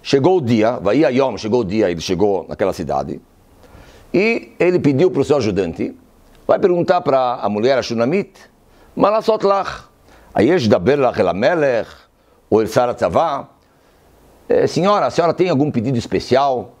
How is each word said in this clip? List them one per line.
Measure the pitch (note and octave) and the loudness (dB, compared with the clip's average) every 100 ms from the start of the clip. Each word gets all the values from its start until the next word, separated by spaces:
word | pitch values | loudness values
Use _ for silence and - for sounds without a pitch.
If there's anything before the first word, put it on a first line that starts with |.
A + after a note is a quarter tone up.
chegou | - C#3 C#3+ F#3 | 0 2 4 2
o | |
dia, | A#2 A#2+ G#2+ | 2 2 2
Vayhi | B2 F2+ B2 D#3 | 0 0 2 2
Hayom, | B2+ C3+ G2 | 2 -2 -2
chegou | A2 A#2+ | -2 -2
o | |
dia, | G2 G#2+ F#2+ | 0 0 0
ele | E2+ | -2
chegou | D#2 F2 G#2 F#2+ C#2 | -4 0 0 0 -6
naquela | C#2+ G2 | -4 -4
cidade, | F2 D2+ C#2 C#2 C#2+ _ _ _ _ - - - - - | -4 -4 -4 -4 -12 _ _ _ _ -20 -20 -20 -20 -4
e | E3+ G#3+ A3+ - - | -2 0 -2 -8 -2
ele | F3 F3+ | 0 2
pediu | C#3+ C3+ F3+ | 0 2 0
pro | F#3 | 0
seu | B2+ C3+ | 0 0
ajudante, | G2+ F#2+ F2 D#2+ A#2+ - _ _ _ - - | 0 -2 -4 -4 -8 -10 _ _ _ -12 -2
vai | - | 0
perguntar | F#3 F3 D#3+ F3+ | 2 0 0 0
pra | D#3+ C3+ B2+ B2 | 2 0 0 -2
a | G#2 | -4
mulher, | G#2 B2 C3+ | 0 0 0
a | |
Shunamit, | G#2+ A#2 A#2+ F#3 - - - _ _ _ - | -2 -2 0 -2 -4 -14 -20 _ _ _ -16
"Ma | - G3 | -2 0
lasot | A3 G#3+ G#3+ G3 | 0 0 0 0
lach? | G3 F3+ - - _ _ - - F#2+ | 0 -2 -12 -20 _ _ -20 -6 2
Hayesh | A2+ F3+ A2+ | 2 2 2
daber | G#2+ F2+ C#3+ | 2 2 2
lach | B2 G#2+ | 0 2
el | F2+ | 0
hamelech, | F2 C3+ F3 C#3+ A#2 F#2 - _ _ _ _ _ | 2 0 0 0 -2 -4 -14 _ _ _ _ _
ou | G#2 | 0
el | G#2+ | 2
sar | B2+ B2 | 0 0
hatzavah? | A2 F#2 F#2+ E3 - - _ _ _ _ _ _ _ _ _ - | 0 0 0 0 -4 -10 _ _ _ _ _ _ _ _ _ -2
Eh, | - C3+ | 0 2
senhora, | - F#3 G#3 C3+ | 0 0 2 0
a | |
senhora | - E3 | 0 -2
tem | - F#3 | 0 0
algum | C#3 D3+ | 2 0
pedido | A#2+ A2 A#2+ | -2 -2 -4
especial? | - F#2 - B2 C#3 B2+ F2+ _ | -4 -6 0 0 2 -2 -8 _